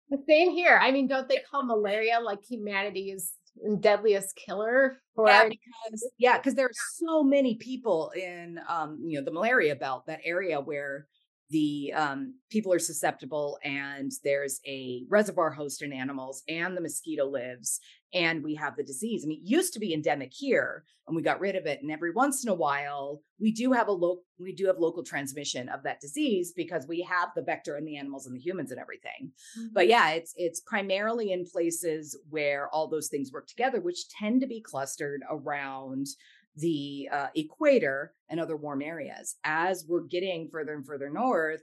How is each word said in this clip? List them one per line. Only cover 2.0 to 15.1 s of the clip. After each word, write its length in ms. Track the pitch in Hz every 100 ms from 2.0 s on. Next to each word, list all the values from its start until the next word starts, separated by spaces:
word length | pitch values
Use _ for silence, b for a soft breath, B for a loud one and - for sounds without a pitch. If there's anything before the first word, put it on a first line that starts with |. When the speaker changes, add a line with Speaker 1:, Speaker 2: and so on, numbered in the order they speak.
| 220 233
Speaker 1:
like, 240 | 226 196
humanity's 880 | - 233 208 196 202 190 196 190 - - _ - 208 208
deadliest 560 | 214 202 220 196 190 -
killer 680 | - 190 220 254 269 - _ -
for 120 | 214
Speaker 2:
Yeah, 120 | 208
Speaker 1:
our 60 | 220
Speaker 2:
because, 640 | 220 - - 226 220 240 -
yeah, 200 | 247 240
'cause 140 | 269 240
there 100 | 254
are 80 | - - -
so 280 | 330 320
many 320 | 269 285 254 220
people 540 | 247 262 233 165 151
in, 480 | 175 180 175 170 170 151
um, 320 | 165 151 151 165
you 140 | 147
know, 40 | 139
the 60 |
malaria 440 | 160 220 254 156 135
belt, 300 | 139 131 -
that 120 | 156
area 360 | 160 175 185 147
where 480 | 147 143 143 139 147 _ _ _ _
the, 420 | 156 151 147 139
um, 460 | - 147 139 135 - _
people 220 | 220 190
are 80 | 175
susceptible, 800 | 170 - 160 - 135 151 143 -
and 480 | 143 139 139 139 139 131
there's 380 | 143 143 139 139 139
a 380 | 135 127 123
reservoir 420 | -